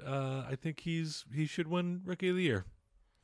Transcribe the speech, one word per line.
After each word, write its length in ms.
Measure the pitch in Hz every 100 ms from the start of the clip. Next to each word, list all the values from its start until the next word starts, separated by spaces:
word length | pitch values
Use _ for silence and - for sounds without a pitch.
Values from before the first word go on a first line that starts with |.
Uh, 400 | 135 139 135 131 123
I 80 | 135
think 200 | 160 143
he's, 440 | 170 165 160 - -
he 120 | 139 151
should 200 | - 160
win 360 | 175 175 180
Rookie 240 | 185 180 185
of 80 | 180
the 60 |
Year. 240 | 165 101 - - _ _ _ _